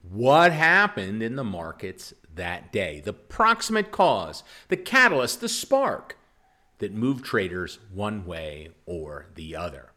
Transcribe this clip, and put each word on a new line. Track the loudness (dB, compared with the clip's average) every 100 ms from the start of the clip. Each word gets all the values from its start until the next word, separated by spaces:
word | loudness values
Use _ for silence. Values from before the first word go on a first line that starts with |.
| -10
what | 0 6 8 8
happened | 6 4 6 4 0 -6 -4
in | -4
the | -4
markets | -6 -6 -8 -10 -12 -12 -18 -20 _
that | -10 -8 -8 -6
day, | -4 -4 -6
the | -10
proximate | -10 _ 2 2 2 0 -2 -4
cause, | 2 4 4 -2 -12 -18 -20 _
the | -4
catalyst, | 2 4 6 4 0 -2
the | -4
spark | -6 0 2 2 -4 -10 -20 _ _ _ _ _ _
that | -8
moved | -2 -2 -2
traders | -2 -2 0 -4 -8 -12 -14
one | -6 -6 -6
way | -8 -8 -10 -12 -16 _ -12
or | -10 -10 -14 -16
the | -16 -12 -8
other. | -10 -10 -20